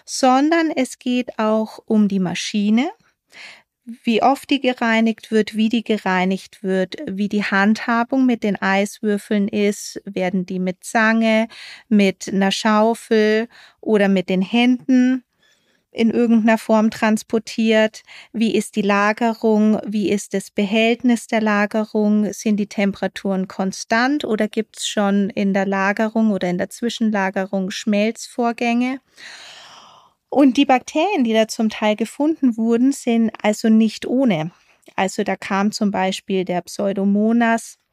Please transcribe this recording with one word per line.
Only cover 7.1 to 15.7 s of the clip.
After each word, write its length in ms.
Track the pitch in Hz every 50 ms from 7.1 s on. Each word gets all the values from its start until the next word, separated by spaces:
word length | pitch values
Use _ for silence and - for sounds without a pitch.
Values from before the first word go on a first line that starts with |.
| 196 190 208 196
die 140 | - 208 196
Handhabung 840 | - 208 196 196 208 220 - - - 233 233 233 - - 269 262
mit 180 | 247 240 226 -
den 120 | 214 196
Eiswürfeln 920 | - - 190 190 196 202 202 - - - 214 202 202 - - 220 208 202 208
ist. 540 | - 214 202 202 202 - - - - - -
Werden 400 | 196 202 190 185 180 180 190 180
die 140 | - 190 185
mit 240 | 185 185 185 - -
Zange, 640 | - - 233 220 220 226 226 226 220 220 220 226 226 - - - - - - - -
mit 400 | 226 208 202 190 185 - - -
einer 240 | - 190 196 196
Schaufel 960 | 190 - - 226 214 214 214 226 233 - - - 233 220 214 214 214 220 233 233 - - - - _ _
oder 260 | - - 220 202 202 196
mit 220 | 196 190 180 -
den 120 | 190 185
Händen 840 | 190 185 - 240 240 247 254 247 - - 262 254 247 254 262 262 - _ _ _ _ _ _ _ _ _